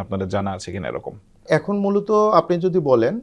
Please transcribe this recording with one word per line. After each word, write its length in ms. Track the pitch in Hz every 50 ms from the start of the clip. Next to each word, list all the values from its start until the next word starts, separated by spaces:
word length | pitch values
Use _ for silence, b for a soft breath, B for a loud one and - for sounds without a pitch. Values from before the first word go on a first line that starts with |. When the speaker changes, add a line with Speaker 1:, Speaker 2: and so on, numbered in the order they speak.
| 95
Speaker 1:
আপনাদের 220 | - 98 95 95 92 98
জানা 180 | 101 98 98 95
আছে 120 | 92 - - 90
কিনা 140 | 98 82 60
এরকম? 220 | 60 - - - - 104 - _ _ _ _ - 160
Speaker 2:
এখন 180 | 151 - - 208 202 196
মূলত 240 | 202 202 202 202 208 214 214 214 214 214 170
আপনি 160 | - - 175 170 175
যদি 140 | 185 170 185 156 139
বলেন 220 | 127 117 113 127 202 240